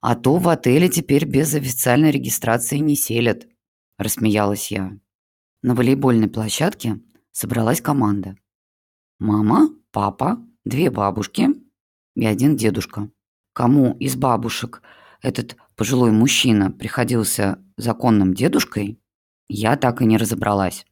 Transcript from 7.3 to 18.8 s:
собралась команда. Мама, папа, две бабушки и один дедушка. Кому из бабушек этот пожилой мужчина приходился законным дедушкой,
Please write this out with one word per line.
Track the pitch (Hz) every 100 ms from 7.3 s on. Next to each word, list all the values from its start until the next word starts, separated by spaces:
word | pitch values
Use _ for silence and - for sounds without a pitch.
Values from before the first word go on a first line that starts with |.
собралась | - 107 117 113 139
команда. | - 139 104 101 95 98 _ _ _ _ _ _ _ _
Мама, | 110 104 107 131 311 - _
папа, | - 101 101 143 233 - _ -
две | 127 165
бабушки | 104 98 95 104 - 254 294 _ _ _ _ _
и | - 110
один | 104 135
дедушка. | 135 113 98 - - 104 _ _ _ _
Кому | - 120 143 127 -
из | 135
бабушек | 127 135 117 117 - 120 - _ - _ _
этот | 131 - 120 - _
пожилой | - 101 120 120
мужчина | 107 131 - 131 107 95
приходился | - 110 - 123 120 104 - 98 - _ -
законным | 117 110 127 107 95
дедушкой, | 92 143 - - -